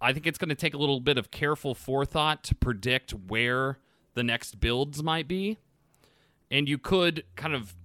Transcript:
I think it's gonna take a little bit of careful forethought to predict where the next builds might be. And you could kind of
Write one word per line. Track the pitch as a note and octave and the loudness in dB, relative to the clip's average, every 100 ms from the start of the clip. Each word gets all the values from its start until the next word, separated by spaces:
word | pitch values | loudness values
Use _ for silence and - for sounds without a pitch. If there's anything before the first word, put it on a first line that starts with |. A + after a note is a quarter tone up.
I | A#2+ | 0
think | D3+ D#3+ | 0 -2
it's | - | -2
gonna | E3 | -4
take | C#3+ E3 | -2 -2
a | C#3+ | 0
little | D3 C3 | 0 2
bit | C3 B2+ | 2 2
of | - | 0
careful | - D3 D3+ C#3+ | -2 0 0 -2
forethought | A#2+ - C3+ C#3 D#3+ D3+ D3+ | -6 -2 -2 0 2 2 0
to | - | -2
predict | - B2+ G#2 A#2+ C3 - | 0 0 0 0 0 -2
where | G#2+ F#2 A2 A#2+ B2+ C3+ C3+ _ _ _ | -12 -4 0 2 2 0 -4 _ _ _
the | A#2+ | -2
next | A#2+ A#2 - G2 | 0 0 -4 -2
builds | A#2 B2 D3 C#3+ | 0 2 0 -2
might | D#3+ E3 D3 | -2 -2 -2
be. | F#3 G3+ A3 _ _ _ _ _ _ _ _ - | -2 -2 -4 _ _ _ _ _ _ _ _ -2
And | C#3 C#3+ | 0 2
you | D3 | -2
could | - F#3+ F3 D#3 - - | 2 4 4 0 -8 -8
kind | D#3 | -4
of | C#3 G#2 - | -4 -6 -16